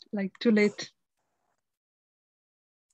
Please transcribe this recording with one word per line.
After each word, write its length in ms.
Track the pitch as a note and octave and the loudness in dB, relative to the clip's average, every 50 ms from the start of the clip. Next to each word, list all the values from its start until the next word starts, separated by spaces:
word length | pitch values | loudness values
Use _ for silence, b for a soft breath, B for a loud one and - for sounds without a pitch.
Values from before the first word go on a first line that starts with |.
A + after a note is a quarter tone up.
| - _ - | -16 _ -8
like, 160 | G3+ G3 F#3 - _ - | -8 -8 -8 -10 _ 0
too 80 | A#3+ | 2
late. 380 | A3 G#3 G#3 G#3 - - - - _ _ _ _ _ _ _ _ _ _ _ _ _ _ _ _ _ _ _ _ _ _ _ _ _ _ _ _ _ _ _ _ _ _ _ _ _ _ _ _ | 2 4 2 0 -2 -6 -12 -16 _ _ _ _ _ _ _ _ _ _ _ _ _ _ _ _ _ _ _ _ _ _ _ _ _ _ _ _ _ _ _ _ _ _ _ _ _ _ _ _